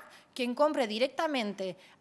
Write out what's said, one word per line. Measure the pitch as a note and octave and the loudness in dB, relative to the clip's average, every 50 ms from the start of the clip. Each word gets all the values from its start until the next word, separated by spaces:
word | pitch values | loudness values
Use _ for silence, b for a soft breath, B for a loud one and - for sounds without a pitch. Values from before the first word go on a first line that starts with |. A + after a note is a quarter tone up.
| - B B B B B _ | 0 B B B B B _
quien | - B3 A#3+ B3 | -4 -4 -2 2
compre | B3 D4 D#4 D4 D4 B3+ | 2 2 2 4 2 0
directamente | G#3 G#3+ A3 B3+ C#4+ - - E4 D#4 C#4+ B3+ G#3+ G#3 F#3+ - F#3+ F#3 F3 b b b b b | 0 2 0 0 0 0 0 0 0 0 0 -2 -2 -4 -4 -6 -6 -8 b b b b b